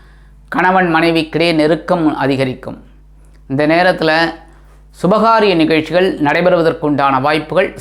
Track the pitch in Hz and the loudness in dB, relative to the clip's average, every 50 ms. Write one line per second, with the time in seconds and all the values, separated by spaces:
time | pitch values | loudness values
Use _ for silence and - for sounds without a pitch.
0 | - - - - - - - - - - - - 180 185 185 190 185 170 160 160 | -20 -20 -20 -20 -20 -20 -20 -20 -18 -8 -4 0 0 2 2 2 2 2 2 0
1 | 165 170 165 165 160 156 - 151 165 170 165 156 151 156 165 156 160 - 180 170 | 2 2 0 0 -2 -2 -2 -2 0 0 2 2 2 2 0 -2 -2 -2 -2 0
2 | 156 156 147 - 135 135 139 127 135 131 120 - - 120 - - - - - - | 0 0 -2 0 -2 -2 0 0 -2 -4 -4 -8 -12 -16 -16 -16 -20 -20 -20 -20
3 | - - - - - - - - - - 135 135 151 151 165 170 180 185 180 - | -20 -20 -20 -20 -20 -20 -20 -20 -12 -6 -4 -2 0 2 2 2 2 2 0 0
4 | 160 160 156 160 165 - - - - - - - - - - - - - - - | 0 0 0 0 0 -2 -4 -8 -16 -20 -20 -20 -20 -20 -20 -20 -20 -20 -10 -4
5 | - 175 208 214 214 226 226 226 214 202 180 165 156 156 165 156 156 156 156 180 | -2 0 0 2 2 2 2 2 2 2 2 2 2 2 0 0 -2 0 0 0
6 | 185 190 - - 151 143 151 165 170 180 175 175 165 160 165 - 151 147 147 135 | 0 0 0 -2 -2 0 0 0 2 2 2 2 2 0 -2 -2 -2 -2 0 0
7 | 139 139 135 131 131 147 156 160 156 - 156 180 202 - - - | 0 0 0 0 0 0 -2 -2 -4 -4 -2 -2 -2 -2 -4 -8